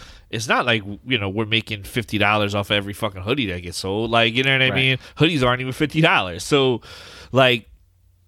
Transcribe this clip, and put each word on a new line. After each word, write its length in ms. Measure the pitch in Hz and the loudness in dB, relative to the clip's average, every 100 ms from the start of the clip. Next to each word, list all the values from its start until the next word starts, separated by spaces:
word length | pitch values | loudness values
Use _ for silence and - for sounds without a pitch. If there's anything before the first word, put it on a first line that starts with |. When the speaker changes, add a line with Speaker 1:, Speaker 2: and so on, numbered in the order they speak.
| - - - | -20 -20 -12
Speaker 1:
it's 180 | 113 113 | -6 -2
not 160 | 220 | 0
like, 180 | 127 113 98 101 | 2 0 -2 -12
you 140 | 123 123 | -4 -2
know, 100 | 98 | -2
we're 160 | 101 | -2
making 380 | 107 113 - 107 | 0 -2 -2 -8
fifty 340 | 98 123 104 107 | -8 -8 -4 0
dollars 380 | 104 107 101 | 2 2 0
off 160 | 101 98 | -2 0
every 240 | 104 101 | -2 -2
fucking 280 | 98 107 95 | -6 -6 -6
hoodie 240 | 95 143 104 | -4 -2 -2
that 140 | 90 | -6
gets 160 | 87 - | -8 -8
sold. 340 | 95 101 113 | -4 -4 0
Like, 220 | 117 117 | 2 2
you 100 | 117 | 2
know 100 | 135 | 2
what 100 | 135 | 2
I 80 | 131 | 2
Speaker 2:
Right. 40 | |
Speaker 1:
mean? 240 | 127 131 127 - - | 2 0 0 -4 0
Hoodies 280 | 156 156 123 | 2 4 2
aren't 140 | 123 | 0
even 120 | 131 | -2
fifty 280 | 123 151 156 | -2 -2 2
dollars. 440 | 160 180 92 87 | 4 4 0 -6
So, 360 | - 143 131 117 - - - - - | 0 2 2 0 -6 -20 -20 -20 -2
like, 340 | 127 131 120 - - _ _ _ _ | 4 4 4 -2 -20 _ _ _ _